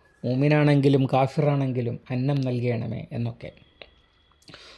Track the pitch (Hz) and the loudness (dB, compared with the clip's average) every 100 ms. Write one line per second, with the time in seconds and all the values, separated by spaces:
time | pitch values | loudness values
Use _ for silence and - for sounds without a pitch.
0 | _ _ 123 127 143 151 147 143 139 139 | _ _ -4 0 2 4 4 4 4 2
1 | 131 131 131 - 147 143 135 127 120 151 | 2 2 0 0 0 0 -2 -2 -4 -6
2 | - 127 131 143 131 123 120 117 120 117 | -6 -4 -2 -2 -2 -2 -2 -4 -6 -8
3 | - 120 117 117 - - _ - - _ | -10 -8 -8 -8 -16 -18 _ -20 -20 _
4 | _ _ _ _ - - - | _ _ _ _ -20 -20 -20